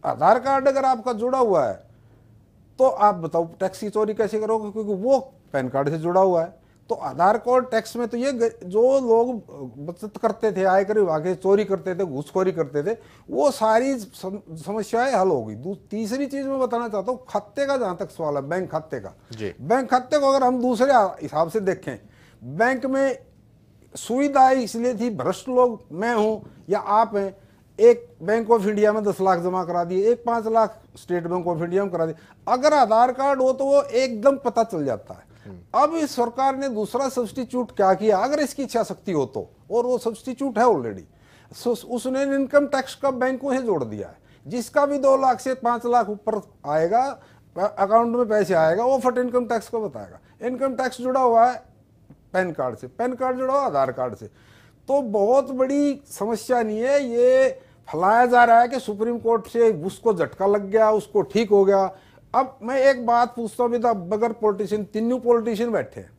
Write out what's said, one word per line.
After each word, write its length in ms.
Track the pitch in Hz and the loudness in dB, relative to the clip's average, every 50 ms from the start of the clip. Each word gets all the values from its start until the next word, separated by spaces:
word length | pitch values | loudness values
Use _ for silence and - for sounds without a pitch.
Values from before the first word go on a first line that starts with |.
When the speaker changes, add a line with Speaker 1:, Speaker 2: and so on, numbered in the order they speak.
| _ | _
Speaker 1:
आधार 340 | 147 127 113 147 175 220 254 | -4 -4 2 4 4 4 4
कार्ड 280 | 233 269 277 277 262 277 | 2 0 0 2 2 2
अगर 180 | 269 269 262 | 0 2 0
आपका 280 | 262 262 233 214 254 247 | 0 0 -2 -2 -6 -6
जुड़ा 260 | 208 226 247 254 269 | -4 -4 -2 0 0
हुआ 260 | 254 220 190 160 135 | 2 2 2 0 0
है 260 | 110 95 90 - _ - _ _ _ _ _ _ _ - _ _ _ _ _ _ _ _ _ | 0 -4 -8 -14 _ -20 _ _ _ _ _ _ _ -20 _ _ _ _ _ _ _ _ _
तो 80 | 262 262 | 0 0
आप 280 | - - 208 208 202 | 2 4 2 2 2
बताओ 300 | 175 160 160 - 170 - 175 170 - | 0 -6 -4 -2 -2 -2 -2 -4 -6
टैक्स 200 | 190 190 190 - | -6 -6 -6 -6
की 100 | 220 208 | -10 -6
चोरी 240 | 190 214 214 208 214 | -2 -2 -2 -2 -2
कैसे 260 | 220 226 190 226 214 | -2 -2 -2 -2 -4
करोगे, 320 | 214 214 226 226 214 208 | -2 -2 -2 -2 -2 -6
क्योंकि 220 | 196 220 220 208 208 | -8 -8 -6 -4 -4
वो 260 | 180 196 254 277 254 - - _ _ _ _ - | -4 2 2 2 2 0 -4 _ _ _ _ -4
पैन 160 | 139 131 127 | -4 -4 -2
कार्ड 200 | - 135 139 143 | -2 -2 -2 -2
से 80 | 156 165 | -2 -2
जुड़ा 240 | 156 170 175 185 | -4 0 2 4
हुआ 200 | 190 190 180 165 | 4 4 4 2
है। 200 | 165 175 - _ _ _ _ _ _ _ | 0 -2 -8 _ _ _ _ _ _ _
तो 60 | 233 | -8
आधार 420 | - - 143 127 139 170 190 220 226 | -6 -6 -10 -2 2 2 2 2 2
कार्ड 280 | - 240 247 254 247 | 0 2 2 2 0
टैक्स 300 | 254 - 220 220 - - | 0 -4 -4 -4 -4 -8
में 120 | 233 240 233 | -6 -6 -6
तो 100 | - 233 | -4 -4
ये 140 | 247 277 | -2 -2
ग-, 340 | 277 233 233 226 226 - - | -2 0 -2 -2 -2 -6 -14
जो 340 | 180 180 214 233 254 269 277 | -4 0 2 4 4 4 2
लोग 420 | 254 233 226 226 233 247 254 214 - - - 143 139 127 110 135 143 | 2 4 2 2 2 0 -2 -8 -10 -14 -16 -14 -14 -14 -12 -12 -12
बचत 320 | 160 175 - - 214 - - | -12 -12 -12 -14 -14 -10 -2
करते 340 | - 190 196 - - 220 | -2 -2 -2 0 -2 -2
थे, 120 | 185 185 190 | 0 2 2
आयकर 360 | 190 185 196 202 190 214 214 | 2 4 2 2 2 2 2
विभाग 240 | 202 175 156 156 151 | 2 2 0 -2 -2
से 120 | 180 185 | -4 -6
चोरी 300 | 160 - 190 196 208 214 | -2 2 2 2 2 2
करते 300 | 190 196 185 160 185 180 | 0 -4 -4 -4 -8 -6
थे, 100 | 170 196 | -4 -6
घूसखोरी 460 | 175 135 135 147 - - 185 185 185 | -6 -6 -8 -10 -4 -2 0 0 0
करते 320 | 180 165 160 135 139 147 147 | 0 -2 -4 -4 -4 -4 -4
थे, 140 | 185 226 226 - - - - _ - | -4 -6 -8 -10 -20 -20 -20 _ -8
वो 220 | - 247 285 285 | -4 0 0 0
सारी 440 | - - 220 220 220 226 254 269 277 247 | 0 0 0 2 2 2 2 2 -2 -4
सम-, 580 | 202 165 - - - 185 190 208 - - 160 160 | -6 -14 -18 -12 -12 -10 -10 -12 -14 -16 -18 -14
समस्याएं 560 | 147 175 208 220 202 - - 226 247 269 254 | -10 -8 -6 -6 -6 -2 -2 0 0 2 2
हल 120 | 202 185 190 | 2 2 2
हो 180 | 165 131 113 | 2 0 -2
गई। 100 | 110 107 | -6 -10
दू-, 200 | 110 127 180 202 - - _ | -10 -10 -10 -10 -10 -12 _
तीसरी 340 | - 214 226 196 233 269 285 | -8 -6 -6 -4 -4 -4 -4
चीज़ 220 | 262 269 277 269 269 | -4 -4 -6 -6 -4
मैं 120 | 269 269 | -2 -2
बताना 280 | 254 247 240 233 240 233 | -2 -2 -2 -4 -4 -4
चाहता 240 | 202 202 185 214 | -4 -4 -4 -4
हूँ, 140 | 254 - - - | -6 -6 -8 -6
खाते 360 | - 208 - - _ - 277 | -6 -6 -6 -6 _ -4 -2
का 120 | 269 277 262 | -2 0 -2
जहाँ 200 | 240 190 175 165 | -2 -4 -4 -6
तक 140 | 202 160 | -8 -12
सवाल 240 | - - 165 151 147 | -8 -6 -4 -2 -2
है, 60 | 143 | -4
बैंक 300 | 135 143 165 185 185 156 | -4 -4 -4 -4 -4 -4
खाते 280 | - 160 156 - - 127 | -6 -6 -6 -6 -10 -10
का, 140 | 98 - - _ _ _ | -10 -12 -18 _ _ _
Speaker 2:
जी। 220 | 113 110 110 98 - - | -14 -8 -8 -8 -8 -10
Speaker 1:
बैंक 300 | 113 151 226 262 262 - | -2 0 0 0 0 0
खाते 280 | 269 262 254 254 311 294 | 0 0 0 0 0 2
को 80 | 277 269 | 2 2
अगर 160 | 269 277 269 | 2 4 2
हम 180 | 247 254 254 | 2 0 0
दूसरे 300 | 233 254 247 202 254 277 | 0 -2 2 2 2 4
आ-, 240 | 277 240 208 170 - - | 6 4 4 2 0 -6
हिसाब 280 | 156 139 - 151 165 165 | -12 -6 -2 -2 -2 0
से 100 | 160 220 | -2 -2
देखें, 400 | 196 185 175 - - - 131 104 - - - _ - _ _ _ - | -2 -2 -2 -2 -6 -10 -10 -12 -14 -20 -20 _ -20 _ _ _ -16
बैंक 420 | 120 139 160 220 247 262 254 262 | -14 -2 0 0 0 0 -2 -4
में 340 | 262 262 269 269 269 247 - - _ _ _ _ _ _ _ _ _ _ _ _ _ _ | -2 0 0 0 0 -2 -4 -12 _ _ _ _ _ _ _ _ _ _ _ _ _ _
सुविधाएं 600 | - - - 226 262 285 294 277 277 262 262 262 | -16 -8 -4 -2 0 0 2 4 6 6 6 6
इसलिए 400 | 269 240 196 - 233 233 247 254 | 2 0 -4 -6 -4 -2 -2 -2
थी, 140 | 196 226 247 | -2 -4 -4
भ्रष्ट 400 | 214 - 127 156 185 - - 262 | -4 -2 -2 -2 -2 -4 -6 -2
लोग 340 | 254 247 254 247 226 - - _ | 2 2 2 2 2 -4 -14 _
मैं 240 | 143 170 208 233 240 | -8 -6 -4 -2 0
हूँ 260 | 220 214 214 220 208 - - - - - - | 0 0 0 -2 -4 -8 -18 -20 -20 -6 -4
या 100 | 190 208 | -4 -2
आप 360 | - - 202 214 233 220 208 | 0 2 2 2 2 2 0
हैं, 220 | 202 196 196 190 - - _ _ _ _ _ _ - | -4 -4 -4 -8 -14 -20 _ _ _ _ _ _ 6
एक 360 | 208 240 240 233 - - - _ 160 | 8 8 8 6 0 -18 -20 _ -4
बैंक 280 | 180 214 233 226 202 | -2 -2 -2 2 2
ऑफ 140 | 233 226 185 | 2 2 2
इंडिया 280 | 208 214 208 208 214 208 | 0 0 4 2 4 2
में 100 | 220 208 | 2 -2
दस 180 | 202 180 - | -2 -2 0
लाख 180 | 190 190 185 175 | 2 2 2 2
जमा 240 | 170 185 180 185 180 | 0 -2 -2 -2 -4
करा 180 | 165 175 175 175 | -2 -2 -2 -2
दिए, 280 | 175 185 185 196 220 | -2 -2 0 2 2
एक 120 | 240 240 - | 0 0 0
पाँच 220 | 233 233 233 214 220 | -2 -2 -2 -2 0
लाख 340 | 220 226 220 208 214 - - _ _ - | 2 2 2 2 -2 -12 -20 _ _ -20
स्टेट 300 | - - 180 175 170 170 | -8 -4 -4 -4 -2 -2
बैंक 200 | 175 180 175 175 | -4 -4 -2 -2
ऑफ 140 | 175 160 | -4 -4
इंडिया 220 | 170 170 175 196 202 | -4 -2 -2 -2 -2
में 80 | 196 | -2
करा 140 | 175 170 165 | -2 -2 -4
दिए। 100 | 160 160 165 - - - _ - - | -4 -4 -10 -16 -20 -20 _ -2 -2
अगर 260 | 226 254 254 302 302 | -2 2 4 4 4
आधार 380 | 294 262 208 220 220 240 254 | 4 4 4 6 4 4 4
कार्ड 300 | 247 262 269 277 277 262 | 2 0 0 0 2 2
हो 120 | 254 262 262 | 2 0 0
तो 120 | 262 269 | 0 0
वो 160 | 269 277 285 | 2 4 2
एकदम 560 | 277 285 226 233 262 262 240 214 208 269 277 269 | 2 2 0 0 0 0 -2 2 2 2 2 2
पता 260 | - 247 - 233 226 | -2 -2 0 0 -2
चल 220 | 220 - 165 147 | 0 -2 -4 -2
जाता 280 | 135 117 101 - - 92 | -2 -4 -4 -6 -16 -20
है। 180 | - - _ - - - | -20 -20 _ -20 -20 -20
Speaker 2:
हम्म। 380 | 104 - - 87 _ - 214 277 | -20 -20 -20 -16 _ 0 2 2
Speaker 1:
अब 100 | 302 330 | 2 2
इस 220 | 330 311 277 - | -2 -4 -4 -2
सरकार 420 | 254 240 233 233 254 269 269 269 262 | -2 -2 -2 -2 -2 -2 0 0 -2
ने 120 | 277 277 | -4 -6
दूसरा 400 | 240 208 214 196 - 254 277 262 | -4 -4 -6 -4 -2 -2 -4 -2
substitute 640 | 262 247 240 202 - 269 247 233 - 247 247 226 | -2 -4 -6 -6 -6 -8 -10 -6 -4 -6 -6 -6
क्या 220 | - - 202 190 190 | -2 0 4 4 4
किया, 240 | - 208 220 208 185 | 4 4 2 2 2
अगर 220 | 208 262 294 302 | 2 0 0 0
इसकी 240 | 294 254 - - 277 | -2 -4 -4 -8 -8
इच्छा 200 | 226 - - 214 | -4 -2 -4 -2
शक्ति 280 | - 190 - _ - | -4 -6 -12 _ -4
हो 140 | 180 151 135 | -2 -2 -2
तो, 240 | 120 - 110 90 - _ _ _ - | -2 -4 -10 -10 -10 _ _ _ -4
और 140 | 196 240 240 | -4 -2 -2
वो 120 | 247 254 233 | 0 -2 -2
substitute 600 | - 233 226 - - 262 254 - 277 277 226 208 | -2 -6 -6 -6 -10 -12 -8 -6 -6 -4 0 2
है 80 | 240 | 4
already, 360 | 254 208 151 120 113 101 95 80 _ _ _ _ _ _ _ _ _ - | 4 4 2 -2 -6 -8 -10 -14 _ _ _ _ _ _ _ _ _ -20
सो 160 | - - 240 | -8 -4 -4
उसने 520 | 240 - - - 233 240 - 262 254 269 277 | -4 -4 -4 -8 -8 -6 -4 -4 -2 -2 -2
income 440 | 277 277 277 277 254 - 285 285 285 | 0 0 -2 -2 2 2 2 2 2
tax 280 | 285 269 262 - - | -2 -4 -4 -6 -10
का 160 | - - 277 | -4 -2 -2
बैंकों 440 | 262 240 254 254 269 247 269 277 254 | 0 0 -2 -2 -2 -2 -4 -2 -2
से 60 | 262 | -2
जोड़ 220 | 262 233 196 156 127 | 0 -2 -2 -2 -2
दिया 240 | 110 104 104 95 - | -6 -8 -10 -10 -12
है, 100 | - _ _ _ - _ _ 135 | -14 _ _ _ -20 _ _ -10
जिसका 380 | 185 254 226 - - 294 285 | -8 -8 -8 -2 0 0 0
भी 120 | 285 285 285 | 0 0 0
दो 200 | 262 269 262 277 | 2 2 2 4
लाख 220 | 269 262 247 - | 2 0 0 0
से 140 | - 262 262 | -2 -6 -6
पाँच 320 | 262 - 233 240 233 233 | -2 -2 -2 -2 -2 -2
लाख 240 | 240 240 240 220 185 | 0 0 0 0 0
ऊपर 320 | 208 202 _ 220 220 208 196 - _ _ _ | -6 -6 _ -4 -4 -4 -6 -10 _ _ _
आएगा, 540 | 143 147 156 160 170 208 240 254 277 247 - - - - _ _ _ _ 165 | -2 0 0 0 2 2 0 0 -2 -6 -12 -18 -20 -20 _ _ _ _ -4
अ-, 180 | 185 208 - - | -4 -4 -2 -2
account 380 | 196 196 214 226 233 240 226 | 0 4 4 2 4 2 0
में 140 | 240 247 208 | -2 0 0
पैसे 240 | 214 214 196 160 190 | 2 0 2 2 2
आएगा, 320 | 165 160 160 170 196 233 | 2 4 4 2 2 0
वो 140 | 254 269 262 | 0 0 0
फट 180 | 226 254 240 247 | 0 -2 -2 0
income 280 | 254 247 233 254 247 | -4 0 0 -2 -2
tax 240 | 220 240 220 - - | 0 -4 -4 -4 -6
को 100 | - 226 | -8 -6
बताएगा। 680 | 214 190 123 110 101 92 85 - _ _ _ _ - 240 | -6 -6 -8 -10 -14 -14 -18 -20 _ _ _ _ -8 -8
Income 280 | 254 240 269 269 254 | -6 -4 -4 -4 -2
tax 220 | 220 262 254 247 - | -2 -4 -6 -6 -6
जुड़ा 240 | 240 254 254 262 | -6 -2 0 2
हुआ 240 | 262 247 233 226 233 | 2 4 6 6 4
है 180 | 247 247 - - - _ _ _ _ _ _ _ _ - _ _ _ - | 4 2 -4 -12 -20 _ _ _ _ _ _ _ _ -20 _ _ _ -2
पैन 180 | 185 185 180 | -2 -2 -2
कार्ड 260 | 156 - 135 127 117 - | -2 -4 -4 -4 -4 -8
से, 100 | - 123 | -14 -18
पैन 260 | _ _ 226 254 254 | _ _ -4 -4 -4
कार्ड 240 | 226 254 254 254 254 | -4 -4 -4 -2 -2
जुड़ा 160 | 262 262 262 | -2 0 0
हुआ 100 | 285 277 | 0 0
आधार 280 | 247 151 139 135 131 | 0 0 0 0 0
कार्ड 240 | 123 135 127 127 107 | 0 -4 -6 -6 -6
से, 100 | - 113 98 _ _ _ _ _ - _ _ _ _ _ - | -10 -16 -20 _ _ _ _ _ -20 _ _ _ _ _ -2
तो 140 | 269 285 | -2 -2
बहुत 500 | 277 226 202 214 196 208 254 277 262 - | 0 0 0 0 2 4 4 2 2 0
बड़ी 500 | 269 247 262 262 277 285 294 285 277 277 - _ - - | -2 -2 0 0 2 2 2 0 0 -4 -10 _ -8 -6
समस्या 420 | 202 214 233 208 - - 247 240 233 | -4 -4 -4 -6 -2 -2 0 0 0
नहीं 160 | 214 214 214 | -2 -4 -4
है। 240 | 233 262 277 285 285 | -2 0 0 0 0
ये 460 | 247 233 240 240 254 254 262 262 254 262 - - _ _ _ _ - | 0 0 4 4 6 6 6 4 2 0 -4 -16 _ _ _ _ -10
फैलाया 380 | - 151 180 190 220 233 247 | -4 0 2 4 6 6 6
जा 180 | 247 240 240 240 | 6 8 6 8
रहा 180 | 233 226 233 | 8 8 6
है 60 | 240 240 | 6 4
कि 120 | 262 254 | 0 -6
सुप्रीम 380 | 254 - 214 196 220 233 240 233 | -6 -6 -4 -4 -2 -2 -2 -2
कोर्ट 300 | - 226 233 226 226 - | 0 0 0 0 -2 -4
से 240 | - 233 233 226 214 151 151 | 0 4 4 4 4 2 -4
उसको 300 | 190 - - - 233 208 | -8 -8 -2 0 0 0
झटका 340 | 170 156 131 - - 185 196 | 2 -2 -4 -2 -2 0 2
लग 220 | 202 208 196 190 | 2 0 -2 0
गया, 220 | 196 220 220 214 | 2 4 4 4
उसको 300 | 214 214 - - - 214 | 4 2 -2 0 0 -2
ठीक 280 | 170 - - 208 233 190 | -2 0 0 0 2 4
हो 160 | 208 202 196 | 4 4 6
गया। 260 | 190 196 196 190 190 190 - - - _ - _ _ - | 6 4 2 2 0 -4 -10 -20 -20 _ -20 _ _ 0
अब 220 | 233 269 262 - - 208 | 0 0 0 -6 -12 -8
मैं 140 | 226 269 269 | -4 -2 2
एक 280 | 262 277 269 247 240 | 4 4 2 2 0
बात 300 | 226 233 233 240 240 240 | 2 2 2 2 0 -2
पूछता 280 | 233 233 214 - - 247 | -8 -8 -8 -4 -2 -2
हूँ, 80 | 240 | 0
अभी 80 | 233 240 | 0 0
तो 140 | 220 240 226 | 0 0 0
बगैर 380 | 196 175 170 220 208 226 240 | 0 -4 -6 -2 -2 -2 -2
politician, 520 | 202 - 214 214 202 190 208 185 214 214 208 | -2 0 0 -2 0 0 -4 -4 -4 -4 -6
तीनों 360 | - - 214 226 233 247 254 | -6 -4 -4 -2 0 -2 -2
politician 520 | 254 240 240 233 220 233 226 190 233 240 | 2 2 2 2 2 -2 -2 -2 -2 -2
बैठे 300 | 220 175 127 - - 117 | 0 -2 -4 -4 -10 -18
हैं। 80 | 92 - - | -18 -18 -20